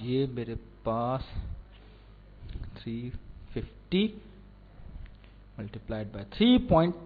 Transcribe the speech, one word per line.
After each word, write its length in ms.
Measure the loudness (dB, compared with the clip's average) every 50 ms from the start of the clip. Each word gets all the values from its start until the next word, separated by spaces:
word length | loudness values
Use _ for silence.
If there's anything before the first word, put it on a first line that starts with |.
ये 260 | -4 0 2 2 2 0 -2
मेरे 200 | -6 -6 -6 -6 -8 -10 -14 -20 -6 -2
पास 440 | -2 0 0 0 0 -2 -2 -4 -6 -8 -6 -6 -6 -10 -10 -12 -18 -20 -20 -20 -20 -20 -20 -20 -20 -20 -20 -20 -20 -20 -16 -14 -12 -10 -10 -10 -10 -12
three 340 | -10 -8 -6 -6 -4 -6 -6 -8 -10 -12 -12 -16 -16 -14 -8 -6
fifty 500 | -6 -6 -6 -12 -20 -6 0 2 2 2 2 -2 -8 -16 -18 -20 -20 -20 -20 -20 -20 -20 -20 -18 -16 -16 -14 -12 -12 -12 -14 -14 -18 -20 -20 -20 -20 -20 -18 -12 -12
multiplied 540 | -12 -10 -10 -12 -8 -6 -6 -6 -6 -6 -8
by 100 | -10 -12 -10 2
three 220 | 4 8 8 8 8 8 8
point 220 | 8 8 8 6 2 -4 -8